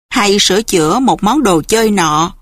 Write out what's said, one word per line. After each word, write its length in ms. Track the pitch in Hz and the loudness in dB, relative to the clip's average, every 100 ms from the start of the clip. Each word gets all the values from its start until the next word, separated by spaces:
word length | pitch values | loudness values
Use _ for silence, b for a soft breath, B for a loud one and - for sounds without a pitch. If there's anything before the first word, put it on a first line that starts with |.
| _ | _
hay 280 | 254 202 202 | -2 0 0
sửa 220 | 208 190 | 0 0
chữa 380 | 226 185 156 226 | 0 0 0 0
một 240 | 247 165 | 0 0
món 200 | 202 285 | 0 0
đồ 180 | 220 165 | 2 0
chơi 300 | - 220 220 | 0 0 0
nọ. 440 | 202 160 151 170 - | 0 0 0 -4 -8